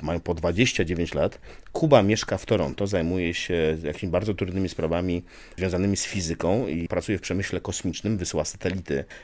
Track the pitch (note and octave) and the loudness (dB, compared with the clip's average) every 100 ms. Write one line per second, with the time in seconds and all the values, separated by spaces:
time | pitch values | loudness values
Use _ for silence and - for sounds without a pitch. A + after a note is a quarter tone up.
0 | D2+ E2+ - E2 E2+ F2 B2 - E2+ F2 | 2 -2 -2 -2 0 2 2 2 0 0
1 | E2 C#2+ F2+ - - - - - D#3+ B2+ | 0 2 0 -2 -18 -18 -8 0 6 8
2 | G2+ A2 - G2 - G#2+ C#2+ - G2+ G2 | 8 2 0 -4 0 0 0 -2 0 2
3 | E2 F#2 E2+ E2+ - F2 D#2 D#2+ D#2 - | 2 2 0 -2 -2 2 2 0 -2 -4
4 | F#2 F2 G#2+ G2 F#2 F#2 F#2 - D#2+ E2+ | 0 0 0 -2 -2 0 -2 0 0 2
5 | F#2 F2 - - - - F#2 F2+ G2+ F#2+ | 2 -2 -4 -18 -16 -4 0 2 2 2
6 | - G2 D#2+ E2+ E2 G#2+ G#2 E2 E2+ F2 | -2 -2 -2 0 2 2 0 -2 -2 -2
7 | G2 F#2+ - F#2 - F2 - - F2+ D#2+ | -2 -4 -2 -2 -2 -4 -4 -4 -4 -2
8 | G#2 G#2+ F2 D#2+ D2+ - F#2 F#2 - C#2 | -2 -2 0 -2 -2 -2 -2 -4 -2 -4
9 | - - | -4 -12